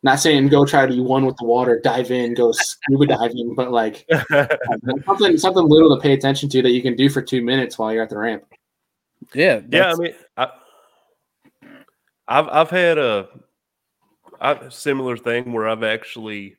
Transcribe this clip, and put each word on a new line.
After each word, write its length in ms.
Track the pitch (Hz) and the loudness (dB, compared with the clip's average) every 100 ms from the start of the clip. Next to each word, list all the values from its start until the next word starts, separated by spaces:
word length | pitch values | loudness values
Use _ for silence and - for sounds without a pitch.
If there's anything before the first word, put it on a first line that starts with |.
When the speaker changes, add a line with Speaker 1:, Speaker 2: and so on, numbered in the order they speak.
Speaker 1:
Not 160 | 135 139 | 2 2
saying 280 | 160 147 139 | 2 4 4
go 160 | 143 | 4
try 220 | 139 143 131 | 4 2 2
to 60 | |
be 60 | 123 | 0
one 260 | 123 131 135 | 0 0 0
with 100 | 127 | -2
the 60 | |
water, 360 | 117 120 127 117 | -2 0 2 0
dive 300 | 131 120 120 | 0 -2 -2
in, 220 | 127 120 | -2 -2
go 180 | 120 120 | 0 0
scuba 540 | 113 - - - 135 143 | 0 -4 -8 -2 2 2
diving, 480 | 117 117 120 117 107 | 2 -2 -4 -8 -6
but, 160 | 127 | -2
like, 340 | 120 110 104 - | -2 -2 -6 -4
Speaker 2:
<laughs> 960 | 160 127 147 139 151 120 117 123 135 160 | -2 2 0 0 -2 -4 -6 -4 -6 -2
Speaker 1:
something, 300 | 196 202 160 | 0 2 2
something 260 | 185 185 160 | 2 2 4
little 280 | 151 160 139 | 6 6 4
to 40 | |
pay 100 | 147 | 2
attention 360 | 135 135 135 143 | 2 0 -2 -2
to 120 | 131 | 0
that 80 | 127 | 2
you 120 | 123 | 2
can 120 | 127 120 | 0 0
do 120 | 139 | 0
for 120 | 139 | 0
two 220 | 123 131 | -4 -4
minutes 360 | 120 135 127 - | -2 -2 -4 -6
while 140 | 110 | -4
you're 120 | 110 | -4
at 60 | 113 | -6
the 80 | 104 | -6
ramp. 260 | 113 104 _ _ _ _ _ _ _ _ - | -6 -6 _ _ _ _ _ _ _ _ -14
Speaker 3:
Yeah, 260 | 131 180 117 113 | 0 0 0 0
Speaker 2:
Yeah, 200 | 156 185 | 0 2
I 20 | |
Speaker 3:
that's 20 | 165 | 0
Speaker 2:
mean, 180 | 170 - _ - | -4 -8 _ -6
I, 120 | 127 - _ _ _ _ _ _ _ _ _ _ - - _ _ _ _ - | -6 -6 _ _ _ _ _ _ _ _ _ _ -20 -20 _ _ _ _ -2
I've, 200 | 131 156 | -2 0
I've 220 | 151 160 | 0 0
had 280 | 180 175 156 | 0 0 2
a, 300 | 131 104 95 - _ _ _ _ _ _ _ _ _ - | 0 -2 -6 -18 _ _ _ _ _ _ _ _ _ -6
a 300 | 131 143 131 | -4 -4 -6
similar 460 | - 147 135 131 120 | -10 -4 -4 -4 -6
thing 360 | 120 120 123 | -4 -4 -4
where 160 | 117 110 | -6 -4
I've 140 | 110 | -4
actually 720 | 113 110 - 120 110 104 98 | -4 -6 -8 -16 -14 -14 -16